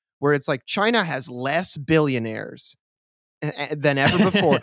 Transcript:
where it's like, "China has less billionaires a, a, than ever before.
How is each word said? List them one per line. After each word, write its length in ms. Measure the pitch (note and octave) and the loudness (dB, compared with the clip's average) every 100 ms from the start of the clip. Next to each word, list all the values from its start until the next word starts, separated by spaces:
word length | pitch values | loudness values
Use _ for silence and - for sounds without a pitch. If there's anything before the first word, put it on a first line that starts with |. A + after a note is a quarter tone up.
| _ _ | _ _
where 120 | C#3+ | 0
it's 140 | D3 - | 0 0
like, 160 | C3+ - | -6 -4
"China 380 | - G#3+ A#3 | -2 2 2
has 240 | E3+ C3+ B2+ | 0 -4 -6
less 480 | B2 C3+ D#3+ F#3 D#3 | -6 -4 -4 -4 -6
billionaires 1000 | C3+ D#3+ D3+ B2+ A2+ G#2+ - - - - _ _ _ _ _ _ | 2 2 2 0 -4 -6 -10 -12 -12 -14 _ _ _ _ _ _
a, 300 | D3+ - C#3+ | -8 -6 -6
a, 40 | D3+ | -2
than 220 | C#3+ C3+ | 2 4
ever 200 | C#3 F3+ | 4 4
before. 420 | F#3 G3 E3+ C3+ | 4 4 4 2